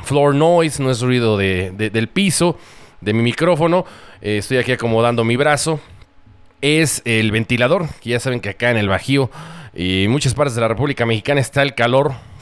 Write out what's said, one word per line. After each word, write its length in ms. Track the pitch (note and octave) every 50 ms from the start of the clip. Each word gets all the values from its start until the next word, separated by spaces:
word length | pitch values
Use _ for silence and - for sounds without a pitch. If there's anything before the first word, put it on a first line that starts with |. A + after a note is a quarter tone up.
| F#2
floor 320 | - C3+ C#3+ C#3+ C#3+ C#3+
noise, 440 | C#3+ D#3 E3 F3 E3+ E3 D#3 - -
no 120 | C#3 C3 C3
es 80 | A2
ruido 360 | B2 B2+ B2+ B2 A#2 A2+ G#2+
de, 360 | G2 G2 F#2+ F#2+ F2+ F#2 F#2 F#2
de, 180 | G2 G#2+ G#2+
del 160 | G#2 A2+ A2
piso, 500 | A2+ - F#3 G3 G3 D3 - E3+ F3 D#3 - - - - - - - - -
de 120 | - G#2 G#2+
mi 120 | A2+ A#2
micrófono. 600 | A#2+ A#2 - D3+ F3 F3+ C#3+ D#3+ E3 E3+ F#3 F3 - - - - - - - -
Eh, 160 | G#2 G#2 G#2+
estoy 200 | G2 - C3 B2+
aquí 120 | A#2 B2
acomodando 540 | B2+ A#2 A#2 A#2 A2+ A2+ A#2 A#2+ A#2+ A#2+ A2+
mi 100 | A2+ A#2+
brazo. 460 | B2 C#3+ D3+ D3 C#3 - D#3+ D#3+ D3 - - - - - _ _ - - - - - - - _ _
Es 420 | - C#3+ D3+ D#3 E3 C3+ - - -
el 280 | A#2+ A2+ A2 A2 A2 G#2
ventilador, 560 | A2+ A2+ - B2 A2+ B2 B2+ D#3+ G3 F3 D3+ - -
que 100 | - A2+
ya 100 | A#2+ A#2
saben 180 | - C3 B2+ B2
que 120 | - G2+
acá 200 | F#2+ - A#2+ A#2+
en 60 | A#2+
el 120 | A2 G#2 G2
Bajío 400 | F#2+ F#2 - - C#3 C#3 C3+ A2+ - - - - - - D3+ B2 -
y 320 | - F2 F#2 F#2 F#2+ F#2+
muchas 280 | G2+ A#2+ D3+ - C3+ A#2+
partes 200 | C3 D3 C#3+ A#2
de 60 | A#2
la 80 | A#2 A2
República 360 | A2+ A#2 C3+ D3 C#3 - A#2+
Mexicana 360 | A#2 A2+ G#2+ - - C#3+ C#3+
está 220 | C3 - - C#3 C#3
el 120 | C#3 -
calor 380 | - A#2 A#2+ B2 C3+ C#3+ D3+ C3+ - - - - -